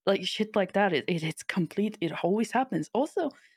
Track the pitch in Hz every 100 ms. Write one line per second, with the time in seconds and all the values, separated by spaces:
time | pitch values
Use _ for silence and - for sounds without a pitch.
0 | - 196 185 - 214 214 185 196 202 151
1 | - 170 160 - - 196 160 - 214 -
2 | 165 - 175 214 226 233 262 170 151 226
3 | 311 403 294 - _